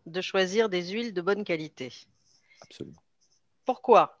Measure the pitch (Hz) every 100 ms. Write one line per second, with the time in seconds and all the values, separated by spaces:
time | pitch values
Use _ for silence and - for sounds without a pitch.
0 | - 170 185 196 185 208 220 180 175 208
1 | 240 180 175 202 208 165 156 - 127 -
2 | - _ _ _ _ _ - - 71 82
3 | _ _ _ _ _ _ - 247 - 208
4 | 151 -